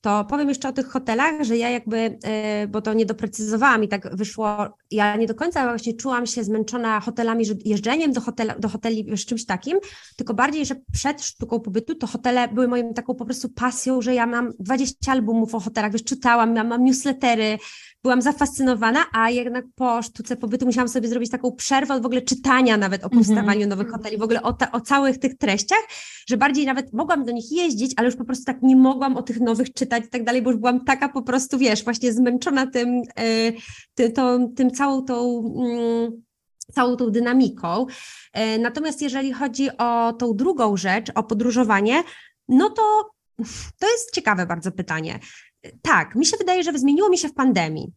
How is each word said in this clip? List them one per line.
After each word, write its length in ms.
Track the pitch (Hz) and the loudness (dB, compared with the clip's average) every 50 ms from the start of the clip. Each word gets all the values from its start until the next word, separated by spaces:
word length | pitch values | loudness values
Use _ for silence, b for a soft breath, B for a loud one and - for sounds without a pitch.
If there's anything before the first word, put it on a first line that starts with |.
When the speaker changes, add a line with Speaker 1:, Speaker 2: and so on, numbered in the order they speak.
Speaker 1:
To 240 | - 214 202 208 208 | 0 2 0 0 0
powiem 240 | 208 277 285 294 277 | 0 -2 0 0 0
jeszcze 200 | 277 269 - 262 | -2 -2 -4 -4
o 20 | |
tych 160 | 262 269 262 | -4 -4 -4
hotelach, 560 | - - 262 262 247 220 233 277 320 311 302 294 | -2 -4 -4 -2 0 0 2 2 0 0 0 -2
że 140 | 220 233 | 0 0
ja 120 | 233 233 240 | 0 0 0
jakby, 480 | 247 240 226 214 220 226 226 226 - 220 - | -2 -2 -4 -4 -2 -2 -2 -2 -4 -6 -6
e, 440 | - 214 214 214 214 214 208 208 | -4 -4 -2 -2 -2 -2 -2 -4
bo 140 | 202 202 214 | -4 -4 -4
to 120 | 208 220 214 | -2 0 0
nie 120 | 226 226 | 2 0
doprecyzowałam 760 | 190 220 220 208 202 - - 214 214 220 220 262 277 247 220 214 | 0 0 -4 -6 -8 -6 -8 -6 -4 0 4 4 4 4 4 2
i 40 | |
tak 280 | 208 202 196 - - - | 0 -2 -6 -6 -8 -6
wyszło, 420 | 185 214 208 - 220 220 208 208 208 208 202 - _ _ _ | -6 -6 -6 -4 -4 -4 -2 -2 -2 -4 -6 -8 _ _ _
ja 240 | 208 214 208 208 208 | 0 2 2 2 2
nie 120 | 214 226 | 0 -2
do 80 | 214 226 | -2 -2
końca 340 | 226 302 339 339 311 262 240 | -4 -4 -2 0 0 0 0
właśnie 240 | 233 226 226 233 226 | -2 -2 -4 -6 -6
czułam 320 | 226 - 269 254 240 240 | -4 -4 -2 -2 -2 -2
się 180 | 233 - 247 220 | -4 -4 -4 -2
zmęczona 560 | 196 214 220 214 220 240 247 233 226 220 208 | -2 0 -2 -2 -2 -4 -4 -2 0 -2 -2
hotelami, 460 | - 233 226 240 233 226 226 233 226 | -2 -4 -4 -2 -2 0 0 0 0
że 80 | 208 214 190 - | 0 -2 -2 0
jeżdżeniem 480 | 214 208 208 208 226 269 320 330 294 247 | 0 0 0 0 0 0 2 2 2 0
do 80 | 240 | 0
hotela, 340 | 233 240 226 - 226 214 - - | -4 -6 -4 -2 -4 -4 -2 -4
do 100 | 208 208 | -4 -4
hoteli, 360 | 196 214 - 226 226 220 208 | -4 -4 -4 -2 -4 -4 -4
wiesz, 200 | 214 - 190 - | -6 -6 -6 -4
czymś 200 | - 240 226 226 | -6 -6 -6 -4
takim, 320 | - 190 190 - 269 339 403 392 B B B B B B | -4 -6 -4 -2 -2 -2 -2 -2 B B B B B B
tylko 160 | - 226 226 220 | -10 -6 -4 0
bardziej, 320 | 202 254 294 294 311 285 | 0 0 0 0 -2 -4
że 100 | - 269 - _ - - | -4 -6 -10 _ -6 -6
przed 280 | - - 285 294 294 | -2 -2 -2 -2 -2
sztuką 380 | - - - _ - - 233 226 | -8 -12 -8 _ -6 -4 -4 -4
pobytu 360 | 226 214 185 226 226 - 320 | -4 -2 -4 -4 -4 -4 -6
to 120 | - 254 | -6 -6
hotele 400 | 226 - 247 - 254 247 247 247 | -6 -6 -4 -2 0 2 2 0
były 200 | 240 214 240 254 | 0 0 0 2
moją 260 | 247 247 247 233 233 226 | 2 2 -2 -2 -4 -6
taką 220 | 240 233 - 254 | -8 -6 -6 -6
po 100 | 254 240 | -6 -6
prostu 240 | 220 254 254 - - | -8 -6 -6 -6 -8
pasją, 520 | - - 233 254 254 - - 262 262 254 | -6 -2 -2 -2 -2 -2 -2 0 0 0
że 120 | 220 247 254 | 0 0 2
ja 120 | 247 233 | 2 2
mam 260 | 240 240 240 247 233 - - | 0 0 -2 -2 -4 -6 -10
dwadzieścia 520 | 190 190 262 254 277 254 - _ - 277 | -4 -2 0 0 0 -4 -4 _ -2 0
albumów 440 | 262 262 226 208 226 226 226 226 226 | 0 0 2 2 2 0 0 0 -2
o 40 | 226 | -6
hotelach, 320 | 180 220 226 226 208 214 | -6 -4 -4 -2 -2 -2
wiesz, 120 | 202 220 226 | -2 -4 -4
czytałam, 500 | - 269 262 - 247 233 240 226 226 233 | -4 -8 0 2 4 4 6 4 2 2
mam, 120 | 226 220 | 0 0
mam 160 | 233 233 247 247 | 0 2 4 4
newslettery, 760 | 262 254 262 - 285 262 262 269 247 233 220 220 214 214 208 B B B B B B B _ - | 4 4 2 0 -2 -2 0 2 2 2 2 2 0 -2 -4 B B B B B B B _ 0
byłam 180 | 254 247 254 | 2 2 4
zafascynowana, 840 | 226 285 285 - 294 285 - - 269 254 247 208 226 226 240 294 339 - - | 2 0 0 0 -2 -2 0 0 2 2 2 2 2 2 2 2 0 0 2
a 160 | 226 226 226 | 2 2 2
jednak 360 | 247 247 240 247 240 254 254 254 _ | 2 0 -2 -2 -4 -6 -8 -8 _
po 260 | - 254 247 233 233 | -2 0 0 0 0
sztuce 340 | 226 233 _ - 226 - 247 | -2 -8 _ -14 -8 -8 -6
pobytu 280 | 247 - 220 233 254 262 | -6 -2 -2 -2 0 2
musiałam 240 | 247 214 247 247 233 | 2 2 2 0 0
sobie 180 | 240 262 220 | 0 -2 -2
zrobić 240 | 226 240 247 240 233 | 0 -2 -2 -2 -2
taką 200 | - 254 254 247 | -4 -2 -4 -4
przerwę 420 | 254 - - - 277 269 285 254 277 | -4 -4 -2 2 2 2 2 2 -2
od 100 | 262 226 | -2 0
w 20 | |
ogóle 160 | 247 247 254 | 0 -2 -2
czytania 560 | 247 - 262 262 - 269 254 262 262 240 220 | 0 -2 -4 0 2 4 4 6 6 6 4
nawet 240 | 214 196 190 196 190 | 4 2 0 -2 -4
o 40 | - | -4
Speaker 2:
Mhm. 180 | 196 247 240 220 | 4 6 6 6
Speaker 1:
powstawaniu 440 | 196 214 208 202 202 202 208 208 | 6 4 2 4 2 2 2 2
nowych 240 | 208 196 190 214 233 | 0 0 -2 -4 -4
hoteli, 260 | 226 - 214 214 214 | -6 -8 -8 -6 -4
w 40 | 202 | -4
ogóle 200 | 220 220 233 - | 0 0 0 0
o 120 | - 240 233 | 0 -2 0
ta-, 180 | - 262 - | 0 -2 -2
o 100 | - 240 | -2 -6
całych 360 | 233 - 277 277 277 269 262 262 | 0 2 2 4 4 2 2 0
tych 180 | 277 254 262 | -2 -4 -2
treściach, 420 | _ - 220 190 202 196 - 381 453 440 B B B B B B B B | _ 0 0 0 0 0 2 2 0 0 B B B B B B B B
że 100 | - 247 | -4 0
bardziej 280 | 214 254 294 262 294 294 | 2 2 2 2 2 0
nawet 280 | 262 262 269 269 - 208 | 0 0 -2 -4 -4 -4
mogłam 320 | 233 269 - 302 285 262 | -4 0 0 0 0 0
do 60 | 233 | -2
nich 200 | 240 233 233 233 | -4 -6 -6 -4
jeździć, 420 | 302 349 349 330 247 202 247 254 262 | -2 0 0 0 0 -2 -2 -2 2
ale 80 | - 233 | 2 2
już 100 | 247 240 | 2 0
po 100 | - 240 | -2 -6
prostu 200 | 233 254 254 - | -6 -6 -6 -4
tak 160 | 262 262 262 | -8 -4 2
nie 140 | 254 262 262 | 4 6 8
mogłam 420 | 262 262 262 262 254 269 269 254 | 8 8 8 6 2 -2 -2 -2
o 40 | 254 247 | -2 -4
tych 160 | - 226 226 | -6 -4 -2
nowych 340 | 247 226 226 214 254 - - | 0 0 2 0 0 -2 -2
czytać 300 | - 254 254 233 233 233 | -6 -4 -2 -2 -4 -4
i 20 | - | -4
tak 140 | - 247 226 | -6 -4 -2
dalej, 180 | 240 240 254 | 0 0 2
bo 80 | 220 254 | 2 2
już 80 | 247 208 | 0 2
byłam 240 | 220 247 247 254 254 | 2 2 2 2 2
taka 240 | 285 269 269 285 277 | 0 0 0 0 -4
po 120 | - 269 | -4 -6
prostu, 360 | - - 247 262 262 - - | -4 0 -2 -2 0 0 0
wiesz, 260 | 254 269 233 214 214 - | 2 4 2 2 0 0
właśnie 300 | 233 233 226 - 247 220 | -4 -4 0 0 0 2
zmęczona 540 | 233 254 240 247 247 - 359 277 254 262 | 4 2 2 2 0 0 0 0 0 0
tym, 340 | 262 262 247 240 240 247 247 226 - - | 0 -2 -2 -2 0 -2 -2 -4 -6 -6
e, 360 | - 226 226 226 226 226 233 226 226 B B B B B B _ | -4 0 0 2 2 2 0 -2 -4 B B B B B B _
ty-, 160 | - 247 233 | 0 2 2
tą, 420 | 226 277 262 247 247 247 247 233 240 | 2 2 2 2 4 2 0 0 0
tym 180 | - 262 254 | 2 2 2
całą 300 | 254 - 277 277 269 262 262 | 2 0 0 0 0 -2 -2
tą, 380 | 262 247 240 240 247 240 233 226 226 - | -2 -2 0 0 0 -2 -2 -4 -4 -4
mm, 640 | - 254 240 233 240 233 233 233 233 233 233 226 233 _ _ _ _ _ _ _ _ - - - | -2 -2 -2 -2 -2 0 0 0 0 -2 -2 -6 -12 _ _ _ _ _ _ _ _ -20 -6 -2
całą 220 | 277 247 247 247 | 0 2 2 2
tą 140 | 247 247 226 | 0 0 0
dynamiką. 760 | 202 240 240 240 247 262 254 - - - - 170 175 214 254 254 B B B B B B B B _ | 2 0 2 4 4 4 4 4 0 -4 -4 -2 -2 -2 -2 -4 B B B B B B B B _
E, 240 | - 220 220 220 220 | -2 -2 0 0 0
natomiast 420 | 233 247 240 311 302 311 302 - | -2 -2 -2 -2 -4 -4 -4 -4
jeżeli 320 | 294 277 247 269 269 269 254 | -4 -4 -2 -2 -4 -4 -2
chodzi 440 | 262 285 269 226 269 277 269 - | -2 -4 -4 0 0 -2 -2 0
o 360 | - 233 240 233 233 233 233 233 | 0 0 2 2 2 2 0 0
tą 200 | 233 247 240 220 | 0 0 0 0
drugą 440 | 196 269 359 359 269 233 214 202 | 2 2 0 2 2 2 2 2
rzecz, 340 | 185 180 190 185 220 220 - - | 0 0 0 0 0 -2 -2 -4
o 80 | 214 220 | -4 -2
podróżowanie, 800 | - 226 208 247 247 220 247 247 214 214 196 202 220 254 320 339 B B B B B B _ _ - | 0 -2 0 0 2 2 2 4 4 4 4 4 4 2 2 0 B B B B B B _ _ 4
no 200 | 254 262 370 427 | 6 6 6 4
to, 400 | 427 440 440 427 427 427 427 427 _ _ _ _ _ - 220 B B B B B - _ | 2 2 2 4 4 2 2 -2 _ _ _ _ _ -10 -10 B B B B B -8 _
to 120 | 359 415 | 0 2
jest 200 | 480 466 466 - - | 2 0 -2 -4 -6
ciekawe 320 | 349 - 320 302 180 180 | -2 0 0 0 0 0
bardzo 260 | 170 175 170 160 185 | -4 -4 -4 -6 -6
pytanie. 480 | 185 - 175 - 160 160 156 165 - - B B B B B B B _ - - - - | -6 -6 -6 -4 -4 -6 -4 -6 -10 -12 B B B B B B B _ -20 -20 -20 -6
Tak, 340 | - 320 - 185 156 - - | 0 2 4 4 2 0 0
mi 100 | 226 330 | 0 2
się 120 | 320 - | 2 0
wydaje, 260 | 440 381 349 359 370 330 | 0 0 0 2 2 0
że 160 | 339 294 277 | 0 -2 2
zmieniło 300 | 254 285 285 330 403 415 | 2 4 4 4 4 4
mi 80 | 359 | 4
się 100 | 330 - | 2 0
w 60 | 294 - | -4 -2
pandemii 540 | - 262 262 214 185 165 156 156 156 - - - | 2 2 2 4 2 0 -2 -4 -6 -8 -12 -14